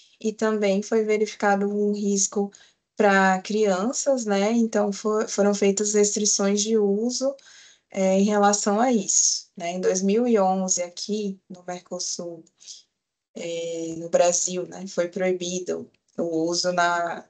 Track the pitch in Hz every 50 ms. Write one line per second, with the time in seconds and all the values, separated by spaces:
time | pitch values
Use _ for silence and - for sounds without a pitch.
0 | - _ _ - - 220 208 - 220 220 214 208 208 196 190 202 220 - 226 220
1 | 214 214 214 208 214 208 - - 214 202 202 196 202 202 202 208 208 208 208 208
2 | 208 202 202 196 - - - 202 202 202 - - - _ _ _ _ _ _ -
3 | 208 202 196 196 190 190 185 185 - - 208 220 214 202 180 180 202 254 277 -
4 | - 285 269 247 220 208 196 196 202 220 233 233 226 226 220 208 208 202 202 -
5 | - 214 214 214 - - - 202 196 202 202 202 202 196 196 208 208 208 208 208
6 | 208 208 - 208 208 208 - - 196 196 202 208 208 226 226 214 202 196 196 208
7 | 233 254 247 247 262 277 277 - _ - - - - - _ _ _ _ - 196
8 | 190 190 190 196 202 208 208 202 202 208 202 - - 208 202 220 247 262 240 202
9 | - - - - - - - - - _ _ 185 170 175 180 185 185 180 190 190
10 | 190 196 208 233 247 240 226 202 190 185 190 190 185 185 185 175 175 175 - -
11 | - - 208 214 208 196 190 - _ - 175 180 180 185 180 180 175 - 180 180
12 | - - - - 175 170 170 160 165 _ _ _ - - - - _ _ _ _
13 | _ _ _ _ _ _ - - 170 170 170 170 165 170 170 165 165 165 165 165
14 | 170 170 180 175 175 175 175 - - 185 180 180 165 165 175 180 185 196 - 180
15 | 175 175 - 196 185 185 185 175 175 180 185 185 180 170 170 165 160 - _ _
16 | _ _ _ - 170 170 165 160 160 170 175 170 - 180 180 175 170 175 175 170
17 | 170 165 - 180 -